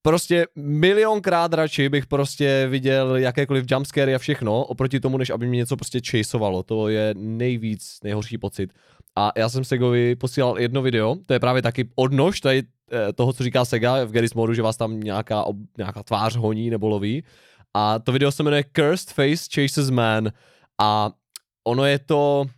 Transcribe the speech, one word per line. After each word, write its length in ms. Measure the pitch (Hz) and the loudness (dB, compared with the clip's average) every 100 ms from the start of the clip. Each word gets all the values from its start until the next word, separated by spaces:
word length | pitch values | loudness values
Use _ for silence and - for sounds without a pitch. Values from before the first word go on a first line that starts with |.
Prostě 440 | 156 170 - 175 170 - | 2 0 2 2 2 -4
milionkrát 960 | 143 151 180 208 220 214 185 175 170 | -4 2 4 4 4 2 2 2 2
radši 360 | 160 156 - 139 | 0 0 0 0
bych 160 | 143 127 | 0 0
prostě 640 | 143 139 - 143 135 131 | -2 -2 0 0 2 0
viděl 460 | 135 131 135 131 131 | 0 2 2 2 2
jakékoliv 500 | 127 123 139 135 127 | 0 0 0 0 0
jumpscary 440 | 131 139 - 135 131 | -2 0 0 0 0
a 20 | |
všechno, 460 | - 143 110 113 143 | -2 -2 0 -2 -2
oproti 340 | - 131 135 | -2 -2 0
tomu, 180 | 131 131 | -2 -2
než 120 | 127 | -2
aby 180 | 110 120 | -4 -2
mě 100 | 123 | -2
něco 200 | 120 135 | -2 -4
prostě 220 | - 127 120 | -4 -6 -2
chaseovalo. 520 | 117 107 120 104 92 | -2 -2 -2 0 -2
To 240 | - 110 107 | -2 -2 0
je 240 | 110 107 101 | 0 -2 -4
nejvíc, 800 | 110 113 123 120 113 107 - - | -8 -4 -2 -2 -4 -6 -10 -12
nejhorší 340 | 104 104 107 113 | -6 -6 -6 -6
pocit. 360 | 101 - 95 _ _ _ _ - | -8 -6 -8 _ _ _ _ -2
A 120 | 104 - | -2 0
já 120 | 110 | -2
jsem 140 | 127 | -2
Segovi 520 | 127 131 123 120 120 120 | -2 0 2 4 2 0
posílal 440 | 127 - 123 104 | -2 0 0 2
jedno 220 | 120 135 | 0 0
video, 340 | 131 117 107 165 - | 0 2 0 -2 0
to 80 | |
je 60 | 123 | 2
právě 220 | 123 127 | 2 2
taky 280 | 120 120 120 - | 0 -2 -4 0
odnož 460 | 131 135 160 202 | 2 4 2 2
tady, 220 | 139 131 - _ _ 120 104 | 0 0 -2 _ _ -2 -2
eh, 40 | |
toho, 200 | - 123 | 0 -2
co 100 | 127 | 0
říká 220 | 123 127 123 | 0 0 0
Sega 380 | 120 120 131 117 | 2 2 2 0
v 60 | |
Garry's 220 | 113 117 | 0 0
Modu, 200 | 117 113 | 0 0
že 80 | 117 | 2
vás 160 | 113 113 | 0 0
tam 220 | 113 110 | -4 -4
nějaká 440 | 107 101 107 107 | -4 -4 -2 -2
ob-, 140 | - 101 104 - | -2 -6 -12 -10
nějaká 260 | 95 107 | -10 -10
tvář 320 | - 104 113 117 | -4 -2 0 0
honí 340 | 110 110 117 | -2 -2 -4
nebo 180 | 113 107 | -2 0
loví. 360 | 104 104 135 - _ _ _ _ | 0 -2 -4 -8 _ _ _ _
A 260 | 101 107 110 | 0 0 0
to 120 | 117 | 0
video 200 | 127 143 | 2 2
se 120 | 139 | 2
jmenuje 200 | 147 147 139 - | 0 0 0 0
Cursed 360 | 147 180 - | 2 0 -4
Face 320 | - 147 165 - - | 0 0 0 -2 -2
Chases 340 | 139 - 135 | 0 0 0
Man. 400 | 127 113 110 110 - _ _ _ - | 2 2 2 -2 -6 _ _ _ 0
A 300 | 107 107 104 - _ - _ _ 113 | 2 2 0 -6 _ -20 _ _ -2
ono 180 | 123 139 | 2 2
je 140 | 139 | 0
to 460 | 139 151 143 143 139 | 0 2 4 2 -2